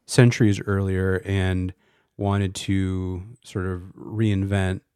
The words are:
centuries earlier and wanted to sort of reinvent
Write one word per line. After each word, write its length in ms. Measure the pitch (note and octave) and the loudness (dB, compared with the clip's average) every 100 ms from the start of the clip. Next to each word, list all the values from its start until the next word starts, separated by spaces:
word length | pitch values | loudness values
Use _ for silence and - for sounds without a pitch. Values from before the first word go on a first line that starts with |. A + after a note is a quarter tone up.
| - | 0
centuries 540 | - A#2+ - G#2+ G2+ | 6 6 6 2 2
earlier 600 | - G2 G2 F#2 F#2+ F#2 | -2 -2 0 0 0 -2
and 500 | G2 G2 F#2 F#2 F#2 - _ _ _ - | 0 0 0 0 -4 -8 _ _ _ -4
wanted 380 | G2+ G2+ F#2+ | 0 0 0
to 680 | F#2+ - G2 F#2+ F#2 F#2 F2+ G#2 A#2+ | -4 -2 0 0 -2 -4 -8 -12 -20
sort 220 | - G2+ F#2 | -10 -6 -6
of 160 | F2+ F#2 | -8 -12
reinvent 840 | - - A2 A2 G2 G2 G2 F#2 F#2+ - | -18 -10 -2 0 2 0 0 0 -2 -8